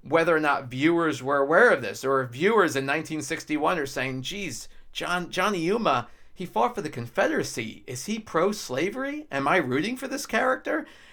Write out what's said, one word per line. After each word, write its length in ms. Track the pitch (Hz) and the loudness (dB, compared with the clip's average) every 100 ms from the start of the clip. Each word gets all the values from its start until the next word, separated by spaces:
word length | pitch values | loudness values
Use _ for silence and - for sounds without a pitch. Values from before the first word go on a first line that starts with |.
whether 340 | 131 165 165 160 | 0 2 4 4
or 40 | |
not 300 | 151 123 127 | 2 0 -2
viewers 520 | 127 156 170 160 135 | 0 2 4 2 -2
were 160 | 127 143 | 0 2
aware 320 | 139 170 240 | 4 6 8
of 100 | 156 | 6
this, 240 | 110 101 | 0 -4
or 180 | 131 135 | 0 2
if 80 | 131 | 0
viewers 460 | 123 185 226 170 135 | 0 4 6 4 2
in 80 | |
nineteen 380 | 135 151 156 156 | 0 -2 -4 -6
sixty-one 560 | 139 160 - 151 156 175 | -6 -8 -4 0 0 0
are 80 | 139 | -2
saying, 360 | 135 131 131 | -4 -4 -4
"Geez, 460 | 127 202 185 113 - - - | -6 -8 -8 -10 -12 -18 -14
John, 380 | - 160 175 175 | -8 -4 -2 -2
Johnny 300 | - 196 190 | 0 0 2
Yuma, 480 | 160 226 190 123 - - - | 0 2 2 2 -2 -12 -18
he 100 | - | -12
fought 300 | 180 214 233 | -6 0 0
for 80 | - | 0
the 80 | 151 | -6
Confederacy. 960 | 131 120 - 254 277 127 - 110 104 - | -8 -4 0 2 0 -2 -6 -8 -10 -12
Is 200 | 123 - | -10 -6
he 120 | 220 | -8
pro-slavery? 1080 | - 165 190 214 - 127 180 254 277 302 302 | -2 0 2 0 -4 -2 -2 -4 -6 -8 -6
Am 180 | 139 139 | -2 2
I 80 | 180 | 2
rooting 400 | 127 131 196 254 | 2 0 -2 -4
for 120 | 269 | -6
this 180 | 269 - | -8 -2
character?" 600 | 226 254 262 294 302 - - - | 0 0 0 -2 -4 -6 -16 -20